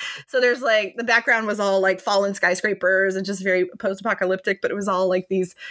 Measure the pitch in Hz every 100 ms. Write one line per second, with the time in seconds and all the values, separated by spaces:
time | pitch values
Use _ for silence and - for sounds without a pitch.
0 | - - - 254 247 240 240 214 196 233
1 | 233 233 247 226 220 208 202 190 190 185
2 | - 202 196 196 180 185 214 190 180 190
3 | 190 190 190 196 190 185 180 - 208 -
4 | 220 196 185 190 - 190 - 202 202 185
5 | 185 185 185 190 180 - -